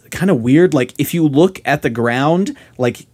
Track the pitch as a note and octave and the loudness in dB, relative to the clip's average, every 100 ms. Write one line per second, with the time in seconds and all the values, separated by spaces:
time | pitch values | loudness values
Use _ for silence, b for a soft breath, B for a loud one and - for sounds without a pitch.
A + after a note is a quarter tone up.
0 | - - F3+ D3 A2+ C#3+ F3+ C#3+ B2+ - | -12 -4 -2 0 2 4 4 2 -2 -4
1 | C#3+ E3+ D#3 C3+ F#3 - - C#3+ C#3+ A#2 | -4 0 0 2 0 0 -4 -2 -2 -4
2 | A#2 A#2+ D3 E3+ G3+ D4 B B B2 A#2 | -2 0 0 0 -2 -6 B B -4 -4
3 | - | -12